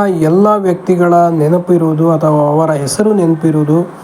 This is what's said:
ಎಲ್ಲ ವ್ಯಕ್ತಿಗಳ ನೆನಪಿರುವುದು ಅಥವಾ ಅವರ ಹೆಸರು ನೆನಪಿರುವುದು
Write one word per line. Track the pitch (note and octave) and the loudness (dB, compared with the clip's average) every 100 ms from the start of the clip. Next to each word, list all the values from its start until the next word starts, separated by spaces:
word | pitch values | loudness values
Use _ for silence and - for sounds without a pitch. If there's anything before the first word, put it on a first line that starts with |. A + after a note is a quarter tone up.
| G3+ | 0
ಎಲ್ಲ | F3 D#3 F3+ G#3 | 0 0 2 2
ವ್ಯಕ್ತಿಗಳ | G#3 F#3+ F3 - F3+ F3 | 2 -2 -2 -2 0 2
ನೆನಪಿರುವುದು | F3 E3+ E3 D3 F3 F3+ F3 D#3+ D#3 E3 | 2 2 0 0 0 0 0 0 0 0
ಅಥವಾ | D#3 D#3 D3+ D3 | 0 0 0 0
ಅವರ | D3+ D#3+ | 0 0
ಹೆಸರು | D3+ C#3 - G#3+ | -2 -4 -2 0
ನೆನಪಿರುವುದು | G#3 E3 D#3+ D#3+ D3+ D3 E3 F3+ - | 0 0 0 -2 -2 0 -2 -2 -10